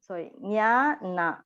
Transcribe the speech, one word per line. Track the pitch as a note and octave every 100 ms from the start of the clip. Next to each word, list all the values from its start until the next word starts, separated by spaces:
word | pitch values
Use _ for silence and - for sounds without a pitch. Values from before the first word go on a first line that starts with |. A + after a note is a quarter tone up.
sorry, | _ F3+ E3 -
nyana | F#3+ G#3+ A3 A#3+ C#4+ - F#3 F3+ E3 C#3+